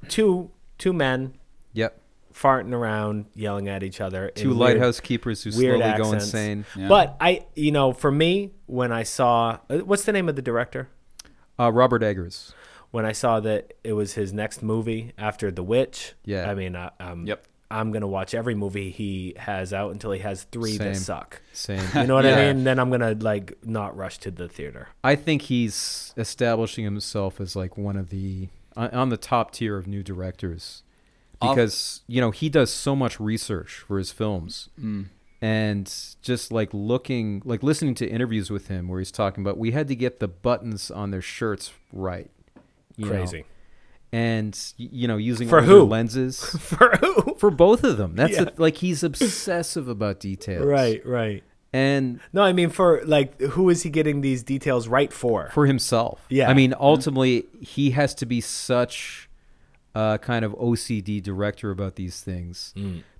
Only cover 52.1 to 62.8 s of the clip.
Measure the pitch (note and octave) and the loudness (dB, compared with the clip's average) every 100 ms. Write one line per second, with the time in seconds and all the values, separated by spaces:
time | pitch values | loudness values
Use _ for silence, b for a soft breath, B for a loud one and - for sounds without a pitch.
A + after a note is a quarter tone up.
52.1 | A#2+ B F#3+ G3+ F3+ F3 - F3+ D3 D#3 | -4 B 2 4 4 2 4 4 4 4
53.1 | D3+ C3+ - C#3 C3+ F#3 E3+ E3+ D3+ D3+ | 2 2 -2 -4 2 4 4 0 0 0
54.1 | C#3+ C#3 B2+ A2 C3+ C#3+ B2 A2+ B2+ C#3+ | 0 0 -2 -2 -4 0 0 2 2 2
55.1 | - B2 G#2+ D2 - C#3+ C3 - A#2 A#2 | 0 0 0 0 2 4 4 2 0 0
56.1 | - - C3 B2+ C3+ C3 C3 C#3 D3+ D3+ | -4 -2 2 6 8 6 6 6 6 4
57.1 | C3 C3 B2 - - - - C#3+ B2+ C#3+ | 2 2 2 -2 -12 -10 0 0 2 0
58.1 | - A#2 A#2+ - - - B2 A#2+ - - | -2 -4 -2 -4 -6 0 0 0 -4 -12
59.1 | - - - _ - _ _ _ A2 A2 | -14 -20 -20 _ -20 _ _ _ -2 0
60.1 | G#2+ - A#2 A2 G#2 A#2+ A2+ - A2 F#2+ | 0 -2 -2 -2 -2 0 0 -2 -4 -4
61.1 | G#2 F#2+ F#2+ G#2 - G#2+ F#2+ F#2+ - F2+ | -4 -4 -4 -4 -4 -6 -4 -6 -6 -10
62.1 | - - F2+ F2 F2 - G2 | -10 -8 -8 -8 -12 -12 -8